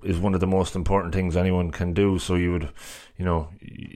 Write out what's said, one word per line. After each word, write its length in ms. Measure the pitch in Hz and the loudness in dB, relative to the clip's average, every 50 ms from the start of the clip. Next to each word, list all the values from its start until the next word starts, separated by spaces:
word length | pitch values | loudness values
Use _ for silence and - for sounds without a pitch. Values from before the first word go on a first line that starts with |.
| - | -2
is 160 | - - 85 | -2 0 0
one 140 | 92 101 95 | 2 2 2
of 80 | 90 | 2
the 60 | 92 | 2
most 280 | 92 95 95 90 - - | 2 2 2 2 0 -2
important 380 | 92 82 - 98 98 87 85 80 | -2 0 2 2 2 2 0 0
things 240 | 95 92 90 80 | 0 0 2 2
anyone 340 | 90 90 92 92 90 90 85 | 2 2 2 2 2 0 0
can 220 | 76 - 92 87 85 | -2 -2 -2 -2 2
do. 260 | 95 101 98 95 87 | 2 2 4 2 0
So 160 | - - 92 | 0 0 0
you 160 | 90 90 87 | 2 2 2
would, 180 | 87 85 80 71 - - - - - - - - - | 0 -2 -2 -6 -10 -14 -16 -18 -18 -18 -20 -16 -8
you 60 | - 90 | -4 0
know, 240 | 90 87 82 76 76 82 - | 0 0 0 -2 -4 -10 -16
y-, 320 | - - - - - - - | -18 -16 -14 -14 -14 -14 -12